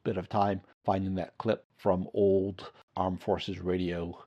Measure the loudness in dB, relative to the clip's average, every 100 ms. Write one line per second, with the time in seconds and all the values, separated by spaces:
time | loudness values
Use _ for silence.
0 | -4 -4 -2 2 2 0 -8 _ -2 0
1 | 0 -4 -4 -4 -2 -2 -6 _ 2 2
2 | 0 4 4 4 2 -4 -14 -18 _ -2
3 | -2 -2 -2 -2 -2 -6 -2 -2 -2 -4
4 | -6 -10